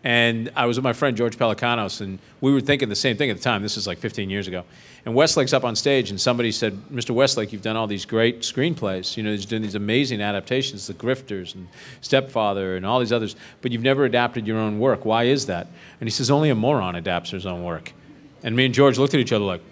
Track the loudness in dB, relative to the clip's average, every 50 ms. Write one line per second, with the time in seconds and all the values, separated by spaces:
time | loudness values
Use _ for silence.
0 | _ 2 4 4 4 4 2 0 -4 -4 0 0 2 2 2 2 0 0 0 2
1 | 0 0 2 2 0 -2 0 0 0 0 0 0 0 0 0 0 -2 -4 -6 -8
2 | -8 -8 -10 -12 -14 -20 -12 -2 2 4 4 4 4 2 2 2 2 -2 -2 0
3 | 0 0 0 0 0 -2 -2 -2 0 0 0 0 -2 -4 -6 -6 -6 -6 -6 -6
4 | -6 -8 -6 -6 -6 -4 -4 -4 -4 -4 -8 -8 -10 -12 -20 -20 -20 -20 -20 -14
5 | _ 0 4 4 4 4 4 2 2 2 2 2 2 0 -4 0 0 2 2 2
6 | 2 0 -4 -2 0 0 2 2 0 -2 -2 -2 -2 -4 -4 -6 -12 -10 -8 -8
7 | -6 -2 2 2 4 4 2 0 -2 -4 -6 -8 -6 -4 -2 -2 -2 -2 -4 -6
8 | -6 -2 0 2 2 2 2 0 -8 -6 -2 -2 -2 -2 -2 -2 -4 -4 -4 -4
9 | -6 -6 -6 -4 -4 -2 -2 -4 -4 -4 -4 -4 -4 -4 -4 -4 -2 2 2 2
10 | 2 0 -2 -2 -2 -2 -2 -4 -4 -2 -2 -2 -2 -4 -6 -10 -12 -12 -12 -6
11 | -2 -2 -2 -2 -4 -8 -8 -8 -8 -10 -14 -16 -16 -18 -18 -20 -20 -20 -20 -16
12 | -4 0 0 0 0 0 -2 -2 0 0 0 -2 -2 -2 -4 -4 -2 -2 0 0
13 | 0 0 0 0 -2 -4 -8 -12 -18 -20 -20 _ -6 -4 -4 0 2 2 4 4
14 | 4 2 4 2 2 2 -2 -4 -4 -2 -2 0 0 0 0 2 2 2 2 2
15 | 2 2 2 4 4 4 2 2 0 -2 -4 -4 -4 -8 -16 -20 -20 -20 -14 _
16 | -6 -6 -4 -2 2 2 4 4 4 4 2 2 2 2 2 2 0 -2 -4 -4
17 | -2 -2 -2 -2 -2 -4 -10 -8 -6 -6 -8 -6 -6 -6 -6 -8 -10 -14 -20 -20
18 | -20 -20 -20 -20 -20 -20 -20 -8 -6 -2 2 4 4 4 6 6 6 6 6 4
19 | 2 2 4 2 2 2 0 0 0 0 -2 -4 -8 -16